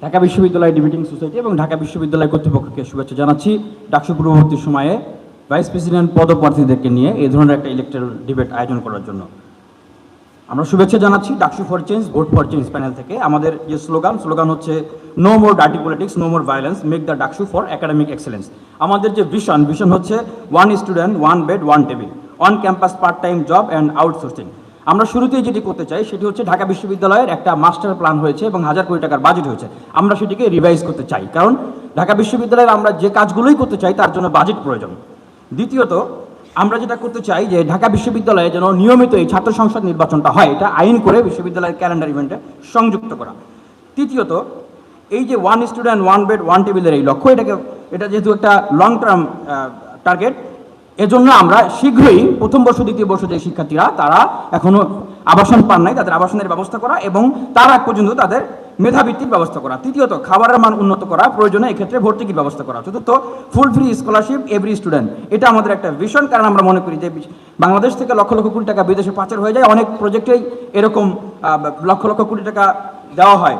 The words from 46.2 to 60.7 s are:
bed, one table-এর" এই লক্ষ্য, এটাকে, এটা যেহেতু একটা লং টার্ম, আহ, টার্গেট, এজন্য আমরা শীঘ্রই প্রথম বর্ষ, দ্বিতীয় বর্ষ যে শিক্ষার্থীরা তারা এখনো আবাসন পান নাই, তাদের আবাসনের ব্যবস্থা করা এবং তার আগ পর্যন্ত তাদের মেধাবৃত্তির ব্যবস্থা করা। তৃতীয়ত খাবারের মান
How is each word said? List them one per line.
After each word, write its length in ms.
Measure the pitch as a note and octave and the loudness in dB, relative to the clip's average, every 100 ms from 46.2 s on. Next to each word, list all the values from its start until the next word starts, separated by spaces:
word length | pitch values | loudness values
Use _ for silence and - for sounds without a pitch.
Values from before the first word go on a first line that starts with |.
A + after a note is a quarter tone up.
| G3 | 2
bed, 140 | A3 E3 | -2 2
one 160 | F3+ | 2
table-এর" 300 | G3 F#3+ E3+ | 4 2 2
এই 80 | D3 | 2
লক্ষ্য, 280 | C3+ C3+ C4+ | 2 2 4
এটাকে, 260 | C4 G#3+ G3+ - - - | 4 2 -4 -8 -18 -12
এটা 180 | F3+ G3+ | -8 -4
যেহেতু 240 | G#3 G#3 | -2 0
একটা 340 | G#3 G#3+ G3+ D3+ | 0 4 4 4
লং 260 | D3 G3+ A3+ | 2 2 2
টার্ম, 280 | A3+ F#3 D3+ - - | 2 2 0 -6 -8
আহ, 200 | C#3 C3 B2 - - | -8 -8 -12 -20 -6
টার্গেট, 300 | - F3+ G#3+ C4+ - - - - _ - | -2 0 -2 -4 -14 -20 -20 -20 _ -4
এজন্য 340 | G3+ B3 B3+ | 2 4 6
আমরা 360 | B3 F3 G3+ F#3+ - | 6 6 4 4 2
শীঘ্রই 540 | C#4 A#3+ C#4 F#3 B3+ - | 0 6 6 8 4 0
প্রথম 260 | G#3+ C#4 | 0 2
বর্ষ, 160 | B3 A#3 | 4 2
দ্বিতীয় 280 | G#3 A3 G3+ | -2 -2 -2
বর্ষ 200 | F#3+ F3+ | -2 -2
যে 100 | E3+ | -6
শিক্ষার্থীরা 540 | F3 E3 D3 D3+ - - | -6 -8 -6 0 0 0
তারা 320 | D3 E3+ B3 - - | 2 4 2 0 -6
এখনো 500 | - F3+ G3+ F#3+ - - - - | -2 4 4 2 -4 -12 -10 2
আবাসন 360 | F3+ G3 A#3+ | 4 6 4
পান 200 | G#3+ F#3 | 4 4
নাই, 120 | E3+ | 2
তাদের 180 | B3+ F#3 | 0 -2
আবাসনের 360 | E3 F3+ G#3 G3 | 0 0 -2 -4
ব্যবস্থা 300 | E3+ G3 A3+ | -6 -6 -6
করা 200 | A#3 D#4+ | -4 -2
এবং 340 | G3 F#3 B3 - - | 0 2 2 0 -2
তার 180 | - B3+ | 4 6
আগ 80 | C4 - | 6 2
পর্যন্ত 240 | G#3 G3+ | 0 0
তাদের 300 | B3 G3+ A3 - - - - | 2 0 0 -4 -14 -20 -2
মেধাবৃত্তির 480 | G#3+ - A3+ A#3 C4 | 2 2 0 -2 -2
ব্যবস্থা 320 | G#3 E3 E3 | 0 -2 -4
করা। 180 | - B2+ | -8 -8
তৃতীয়ত 400 | B3+ C4+ C4 F3 | -6 0 0 0
খাবারের 360 | - F#3+ A#3 B3 | 0 2 4 4
মান 160 | A3+ | 4